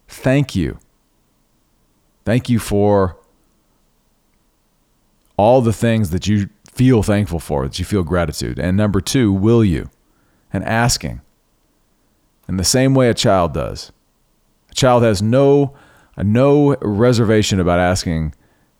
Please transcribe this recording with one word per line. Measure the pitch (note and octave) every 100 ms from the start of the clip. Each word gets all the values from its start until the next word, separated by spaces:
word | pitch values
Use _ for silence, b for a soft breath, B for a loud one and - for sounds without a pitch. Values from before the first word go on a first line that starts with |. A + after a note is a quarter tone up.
| _
thank | - C3 C3+ C#3 G2
you. | C#2 G1+ _ _ _ _ _ _ _ _ _ _ _ _ _ _
Thank | - A#2+ B2
you | A#2
for | - G2+ G#2 G2+ F#2 - _ _ _ _ _ _ _ _ _ _ _ _ _ _ _ _ _ _ _ _ _ -
all | A#2 B2+
the | A2+
things | G#2 A#2 A2 G2
that | F2 -
you | G#2 G2 _ _
feel | - B2+ A#2+
thankful | G2 G2+ G#2 E2+
for, | - D2
that | C2+ -
you |
feel | F2+ G#2
gratitude. | D#2+ F2 E2 C#2+ A#1+ B1
And | D#2+ F#2+
number | G#2+ F#2+
two, | - C#3 A2+
will | G2 G#2+ A#2
you? | G#2+ D2 - _ _ _ _ _ _
And | G2
asking. | - A2+ A#2+ - C#2 A#1 - _ _ _ _ _ _ _ _ _ _ _ -
In | F#2
the |
same | F#2 C3 C3+
way | C3+ B2
a |
child | - A#2 F#2+ E2+
does. | D2 A#1 G1+ - _ _ _ _ _ _ _ _
A |
child | - B2+ B2
has | A#2 F#2+
no, | G#2+ B2+ C#3 C#3+ C#3 b b b b -
no | G2 A#2 C#3 C#3+ C#3+ C#3+
reservation | G#2 G2+ B2 A#2 G#2+ A2 G2+ G2
about | F2 F2
asking | F2+ F#2 F#2 D#2+ D#2 - _ _ _